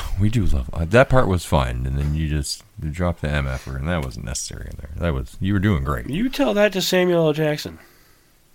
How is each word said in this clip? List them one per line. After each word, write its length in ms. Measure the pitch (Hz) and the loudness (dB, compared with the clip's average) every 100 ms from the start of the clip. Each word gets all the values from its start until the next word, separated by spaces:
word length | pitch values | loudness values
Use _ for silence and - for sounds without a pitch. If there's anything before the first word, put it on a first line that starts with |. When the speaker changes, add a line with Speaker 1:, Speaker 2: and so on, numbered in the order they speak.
| - | -4
Speaker 1:
<laughs> 140 | - | 0
We 80 | 104 | 2
do 160 | 117 | 4
love, 240 | 82 69 62 | 4 2 0
uh, 120 | - | -4
that 240 | 82 110 139 | 4 6 6
part 180 | 131 92 | 6 4
was 160 | 90 - | 2 2
fine, 400 | 78 62 62 64 | 0 2 -2 -4
and 120 | 67 | -2
then 160 | 73 | -2
you 140 | 76 80 | -2 -2
just, 340 | 76 71 - - - | -2 -4 -8 -14 -8
you 80 | 78 | -6
dropped 320 | 76 87 85 | -2 -2 -2
the 80 | 76 | -2
M 160 | 73 67 | -2 -2
F-er, 300 | 65 - 65 | -4 -6 -6
and 120 | 76 | -2
that 160 | 87 | -2
wasn't 220 | 65 - - | -4 -6 -8
necessary 420 | - - 50 - | -8 -8 -10 -12
in 60 | - | -12
there. 120 | - 82 | -12 -4
That 180 | 85 | -2
was, 220 | 67 65 - | -2 -4 -4
you 120 | 98 | 0
were 40 | 101 | 2
doing 240 | 101 85 | 2 2
great. 260 | 67 65 60 | 0 -4 -4
Speaker 2:
You 180 | 156 254 | -4 -2
tell 240 | - 262 | 0 0
that 180 | 202 208 | 2 2
to 80 | 196 | 2
Samuel 440 | 165 185 180 170 160 | 0 2 4 4 2
L. 40 | |
Jackson. 460 | 147 151 151 - 80 - _ _ _ _ _ _ | 2 -2 -2 -8 -14 -20 _ _ _ _ _ _